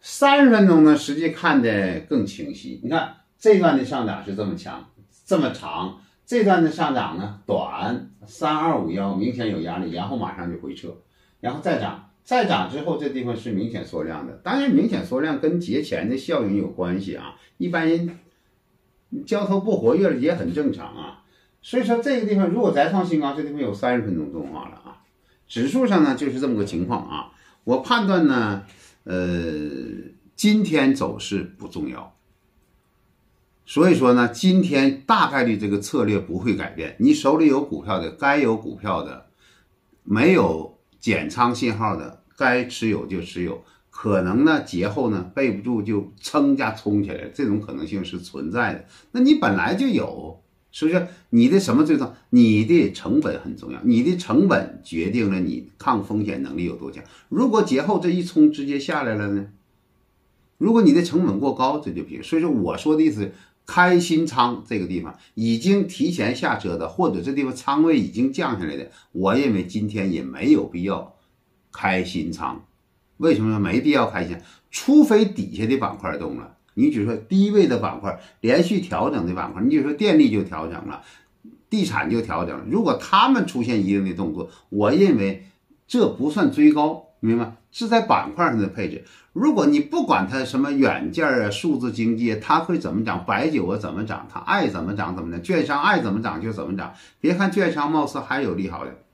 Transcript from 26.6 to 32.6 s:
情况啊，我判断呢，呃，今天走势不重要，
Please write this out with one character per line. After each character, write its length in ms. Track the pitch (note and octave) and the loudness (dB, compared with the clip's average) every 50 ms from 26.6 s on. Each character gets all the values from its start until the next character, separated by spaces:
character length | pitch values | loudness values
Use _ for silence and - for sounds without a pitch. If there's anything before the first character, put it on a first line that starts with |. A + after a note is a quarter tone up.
| G2+ | -2
情 200 | - - E2 F#2 | -2 -4 -6 -4
况 220 | F#2 A#2+ F#2+ - - | -4 -4 -6 -6 -8
啊， 220 | D2 D2 C2+ - _ _ _ _ _ _ _ | -10 -10 -10 -12 _ _ _ _ _ _ _
我 160 | A2+ B2 C3 | -2 -2 -2
判 260 | C3 - B3 A#3 G#3 | 0 0 0 0 2
断 180 | F#3+ F#3+ F3+ D#3+ | 2 2 4 4
呢， 380 | C#3+ C3 B2 A2 G#2+ G2+ G2 G2+ - - _ - - _ _ _ | 4 2 2 0 -2 -2 -6 -8 -14 -20 _ -20 -20 _ _ _
呃， 720 | F#2+ F#2 F2+ F2+ F2 F2 E2+ E2+ E2 D#2 D2+ D2+ D2+ C#2 C2 B1+ A1+ G1+ G1+ - - - _ _ _ _ | -6 -4 -4 -2 -2 -2 -2 -4 -4 -6 -6 -8 -8 -8 -10 -10 -10 -12 -14 -14 -18 -20 _ _ _ _
今 260 | - - G#3 G#3+ G#3+ G3 | 0 2 2 4 2 2
天 320 | E3 D#3 D3+ C3+ C3+ C3+ | 2 0 2 2 2 2
走 240 | - - C#2+ - G#2 | 2 -2 -6 -6 -8
势 340 | - - G2+ G2 F2 - - | -8 -6 -6 -6 -6 -6 -14
不 100 | _ - | _ -18
重 220 | F2 - F2 D2+ C2 | -12 -10 -8 -8 -8
要， 260 | B1 A#1 - - _ _ _ _ _ _ _ _ _ _ | -10 -12 -16 -18 _ _ _ _ _ _ _ _ _ _